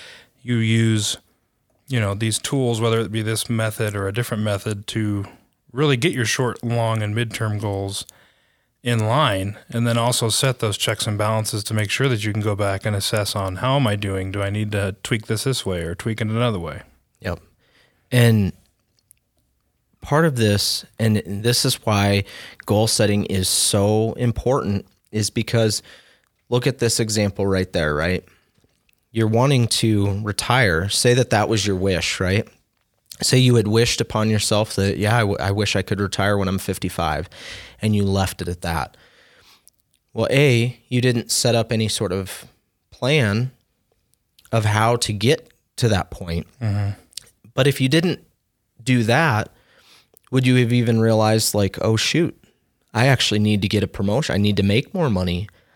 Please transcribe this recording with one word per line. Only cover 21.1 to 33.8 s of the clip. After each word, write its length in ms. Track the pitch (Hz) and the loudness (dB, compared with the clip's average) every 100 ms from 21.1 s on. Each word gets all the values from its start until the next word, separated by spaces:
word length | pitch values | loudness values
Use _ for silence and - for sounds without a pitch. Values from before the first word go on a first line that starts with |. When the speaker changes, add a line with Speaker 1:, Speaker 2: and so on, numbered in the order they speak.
| 107 - | 2 0
Speaker 2:
this 400 | 101 110 120 135 | -2 0 2 0
is 80 | - | -2
why 400 | - 104 101 101 98 - - - | 0 2 4 2 0 -8 -20 -10
goal 220 | - 107 107 | 0 2 2
setting 400 | - 104 104 - | 2 2 2 0
is 240 | 95 92 | -2 0
so 640 | - - 107 101 107 113 | 0 0 2 2 2 0
important, 720 | 127 123 110 - 131 - 101 - _ _ | -2 -2 -2 0 0 0 -4 -6 _ _
is 160 | 107 110 | -4 -4
because 540 | - 110 117 110 104 - - _ _ _ _ - | -4 -2 0 0 -2 -8 -20 _ _ _ _ -4
look 180 | 120 135 | -2 -2
at 120 | 123 | 0
this 200 | 117 - | 0 0
example 480 | 113 107 104 - 98 | -2 0 0 0 0
right 240 | 95 92 | 0 0
there, 200 | 92 76 | -2 0
right? 300 | 76 85 92 - _ _ _ _ _ _ _ _ | 0 0 -2 -6 _ _ _ _ _ _ _ _
You're 140 | 113 110 | -2 2
wanting 420 | 113 131 135 117 | 2 4 4 2
to 540 | - 117 107 101 98 | 2 2 2 2 -2
retire. 640 | 107 101 - 123 113 80 95 | -4 -4 0 2 4 2 0
Say 240 | - 123 | 0 2
that 160 | 123 123 | 4 4
that 200 | 107 104 | 2 2
was 160 | 110 98 | 0 0
your 100 | 95 | 0
wish, 420 | 95 87 - - | 0 0 -2 -2
right? 300 | 92 101 - - _ _ _ _ _ - | 0 0 -2 -10 _ _ _ _ _ -8
Say 140 | - 131 | 2 4
you 200 | 127 120 | 6 4
had 120 | 104 | 4
wished 320 | 110 | 2